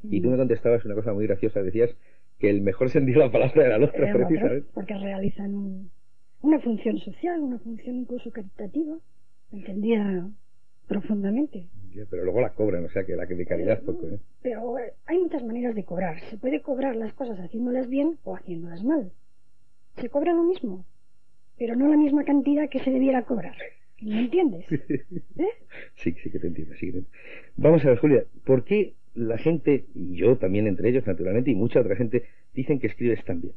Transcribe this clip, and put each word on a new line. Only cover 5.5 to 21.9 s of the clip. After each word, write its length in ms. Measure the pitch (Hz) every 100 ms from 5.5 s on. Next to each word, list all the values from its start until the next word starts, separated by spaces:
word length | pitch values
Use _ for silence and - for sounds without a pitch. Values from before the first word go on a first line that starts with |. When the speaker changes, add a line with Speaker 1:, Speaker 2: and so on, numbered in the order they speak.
Speaker 2:
un, 340 | 202 196 190 196 - - - - -
una 180 | 285 311
función 380 | 240 214 226 208
social, 400 | 202 - 349 339
una 160 | 285 240
función 360 | 226 226 247
incluso 360 | 247 240 247 233
caritativa, 680 | 233 190 - 208 277 311 320 - - - - -
entendida 760 | 202 202 196 214 226 202 185 185 208 - - - - -
profundamente. 800 | 202 - 208 196 226 302 196 175 - 101
Speaker 1:
Ya, 80 | 95 107
pero 140 | 90
luego 180 | 92 101
la 80 | 123
cobran, 300 | - 107 87
o 40 | 82
sea 160 | 95
que 100 | 98
la 120 | 87 90
que 80 |
de 100 | 90
caridad 340 | 90 85 92 107
Speaker 2:
Eh, 40 |
Speaker 1:
poco, 220 | - 339 -
¿eh? 120 | 104 - -
Speaker 2:
pero, 360 | 254 220 240 254
eh, 140 | 226 -
hay 140 | - 349
muchas 240 | 339 320
maneras 320 | 240 240 240
de 80 | 214
cobrar. 360 | - 175 185 160
Se 160 | - 214
puede 240 | 254 294
cobrar 340 | - 254 269
las 180 | 226 220
cosas 260 | - 247 185
haciéndolas 480 | 175 226 247 254 247
bien 300 | 269 311 320
o 120 | -
haciéndolas 480 | 185 - 170 170 170
mal. 280 | 226 311 185 - - - - - - - - -
Se 120 | 240
cobra 240 | 285 330
lo 100 | 339
mismo, 420 | 339 370 220 185 185 - - - - - - -
pero 180 | 233
no 120 | 240
la 100 | 285